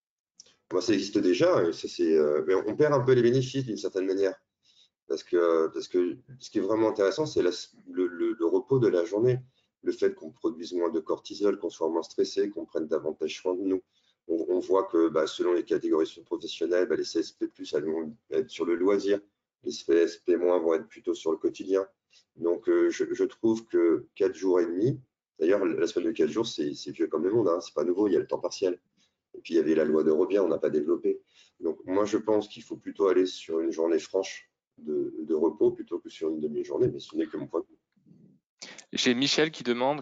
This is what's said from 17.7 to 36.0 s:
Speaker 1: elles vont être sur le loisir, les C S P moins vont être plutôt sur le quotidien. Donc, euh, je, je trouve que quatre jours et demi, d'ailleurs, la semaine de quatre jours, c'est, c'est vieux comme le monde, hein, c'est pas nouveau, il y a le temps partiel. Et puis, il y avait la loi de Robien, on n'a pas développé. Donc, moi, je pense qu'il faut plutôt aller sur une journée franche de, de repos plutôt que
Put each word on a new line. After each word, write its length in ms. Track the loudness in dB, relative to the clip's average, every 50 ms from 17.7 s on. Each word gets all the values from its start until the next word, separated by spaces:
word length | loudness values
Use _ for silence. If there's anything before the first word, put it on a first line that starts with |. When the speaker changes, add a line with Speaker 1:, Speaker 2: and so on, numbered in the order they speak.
| -4
Speaker 1:
elles 120 | -4 -2
vont 300 | -2 -4 -4 -6 -8 -12 _ _ -4
être 200 | -4 -4 -4 -4
sur 140 | -6 -4 -2
le 120 | -2 0
loisir, 420 | 2 2 2 2 2 2 0 0 0 -2 _ _ _ _ _ _ _ -10
les 80 | -10
C 200 | -10 -8 0 2
S 260 | 4 4 4 2 0 -6
P 180 | 0 0 2
moins 240 | 2 4 2 2 4
vont 140 | 4 2 0
être 120 | 0 -2
plutôt 280 | -6 -16 -8 -4 -4 -4
sur 180 | -2 -2 -2
le 60 | -2 0
quotidien. 500 | -2 -4 -4 -4 -2 0 0 0 0 -2 _ _ _ _ _ _ _ _ _
Donc, 320 | -4 0 0 0 0 2 2
euh, 200 | 4 4 4 2
je, 140 | 2 -2 -4 -4
je 140 | 0 -2 -2
trouve 420 | -2 -2 -2 0 0 0 0 -4
que 400 | -2 0 2 4 4 2 2 -2 _ _
quatre 220 | 0 0 0 0
jours 240 | 0 0 2 2 2
et 60 | 2
demi, 340 | 0 0 0 0 0 0 -2 -10 _ _ _ _ _ _ -2
d'ailleurs, 240 | 2 2 2 2 2
la 240 | 0 0 0 -2 -2
semaine 180 | -2 -2 -2
de 60 | -2
quatre 180 | 0 2 0 2
jours, 160 | 2 -2 -2
c'est, 260 | -2 -4 -4 -4 -4 -6
c'est 180 | -8 -12 -12
vieux 160 | -4 -4 -4 -2
comme 160 | -2 0 0
le 80 | 2
monde, 160 | 2 2 2 2
hein, 100 | 0 0
c'est 140 | -2 -6 -4
pas 80 | -2
nouveau, 240 | 0 0 0 2 2
il 60 | 2
y 40 | 2
a 40 | 0
le 80 | 0 -2
temps 100 | -6 -4
partiel. 420 | -4 -6 -4 -2 -2 -2 -2 -4 _ _ _ _ _ _ _ _ _ _ -20
Et 60 | -18
puis, 140 | -10 -2 0
il 20 |
y 40 | 0
avait 140 | 2 2 2
la 100 | 2 2
loi 200 | 2 2 2 2
de 80 | 2
Robien, 320 | 2 2 2 2 2 0 2
on 40 | 0
n'a 100 | 0 0
pas 120 | -2 0
développé. 500 | 0 0 0 0 -2 0 0 -4 -4 -4 _ _ _ _ _ _ _ -6
Donc, 220 | -6 -6 -6 -6 -8
moi, 200 | -2 0 0 0
je 140 | 0 -2 -2
pense 280 | 0 2 0 0 0
qu'il 160 | -4 -12 -20
faut 140 | -14 -14 -14
plutôt 320 | -12 -12 -14 -2 0 2 4
aller 180 | 4 4 2
sur 320 | 2 -2 -10 -8 -4 -4 -2
une 140 | -2 -2
journée 260 | -2 -2 0 0 0 0
franche 500 | -2 -2 -2 -2 -2 -2 -10 -14 -18 _ _ _ _ _ _ -14
de, 360 | -8 -4 -4 -4 -4 -4 -8 -10
de 160 | -4 -2 0
repos 380 | 2 2 0 2 2 2 2
plutôt 260 | 2 -2 -10 -8 -8
que 100 | -10